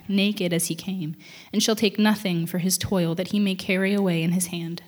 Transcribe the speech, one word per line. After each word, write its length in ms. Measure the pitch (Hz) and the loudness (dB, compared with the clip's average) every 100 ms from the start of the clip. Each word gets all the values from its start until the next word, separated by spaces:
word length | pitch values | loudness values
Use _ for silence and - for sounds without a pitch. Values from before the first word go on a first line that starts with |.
| - | -2
naked 460 | 196 202 208 175 | 2 2 0 0
as 140 | 170 - | 0 -2
he 60 | |
came, 420 | 160 - 190 156 165 - - - | -4 -6 -6 -6 -8 -14 -20 -6
and 100 | 208 | 0
shall 140 | 220 220 | 0 2
take 220 | 214 202 | 2 4
nothing 480 | 214 214 196 170 165 | 2 2 0 -2 -2
for 120 | 185 | -2
his 200 | 180 185 | 0 -2
toil 360 | - 190 165 | 0 0 0
that 140 | 165 185 | 0 -2
he 100 | 208 | 0
may 160 | 202 | 0
carry 380 | 190 - 185 190 | 0 -2 0 2
away 300 | 202 190 165 | 2 2 2
in 100 | 165 | 2
his 140 | 180 175 | 0 -2
hand. 360 | 175 165 170 | -4 -6 -8